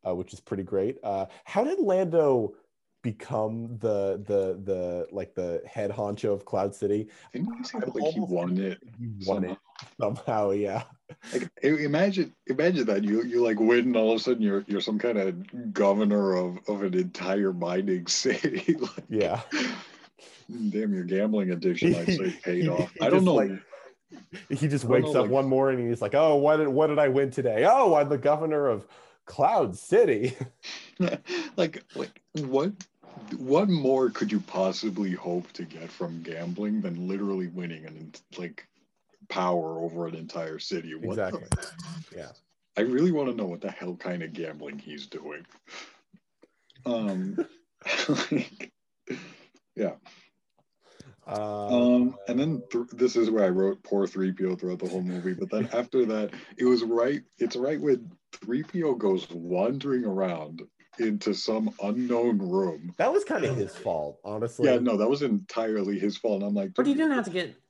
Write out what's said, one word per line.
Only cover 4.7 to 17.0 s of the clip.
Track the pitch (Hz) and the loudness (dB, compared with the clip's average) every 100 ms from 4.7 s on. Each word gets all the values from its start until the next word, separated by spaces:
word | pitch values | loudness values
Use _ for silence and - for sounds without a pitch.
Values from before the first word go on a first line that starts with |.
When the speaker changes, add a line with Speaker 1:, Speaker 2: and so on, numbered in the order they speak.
| 92 90 87 80 | -2 -2 -4 -6
Speaker 1:
like, | 98 87 | -6 -8
the | - 87 85 - | -6 -4 -4 -6
head | - 101 | -6 -4
honcho | 104 104 101 113 | -2 -4 -2 -2
of | 98 | -2
Cloud | - 104 101 | -2 -2 -2
City? | - 101 104 110 - - | -2 0 0 -2 -12 -12
Speaker 2:
Didn't | 127 208 233 | -6 -6 -6
he | |
say | 247 | -8
Speaker 1:
I'm | 233 | -6
Speaker 2:
that, | - - | -4 -2
like, | 151 | -2
he | 165 | -2
Speaker 1:
almost | - | -2
Speaker 2:
won | 87 87 92 | -2 -2 -2
it | 95 90 - 117 | -2 -6 -14 -12
Speaker 1:
he | 120 101 95 | -12 -8 -2
won | 101 | -2
it | 92 95 _ - - - | -2 -6 _ -20 -20 -4
Speaker 2:
somehow? | 107 | -4
Speaker 1:
somehow, | 117 - 110 104 | -2 -2 0 2
yeah. | 98 104 107 - _ _ - - | 2 0 -4 -8 _ _ -20 -8
Speaker 2:
Like, | 127 170 - | -6 -6 -2
i-, | 135 151 | 0 2
imagine, | 147 151 196 190 170 _ - | 0 2 2 2 -2 _ -4
imagine | 131 165 180 113 | 2 4 4 2
that | 101 | 2
you, | 104 107 | 2 2
you, | 123 120 | 2 2
like, | 120 107 | 4 4
win, | 113 120 123 | 6 6 6
and | 117 | 4
all | 110 | 4
of | 113 | 4
a | |
sudden | 127 123 | 2 2
you're, | 104 98 98 | 2 2 0
you're | 101 | -2
some | 90 107 | 0 0
kind | 120 110 | 0 2
of | 95 87 95 247 117 | 0 -2 -10 -10 -8
governor | - 101 101 107 104 98 | 2 4 6 4 4 4
of, | 90 90 90 - | 2 0 -4 -6
of | 101 | -2
an | 101 | 0
entire | 92 | 0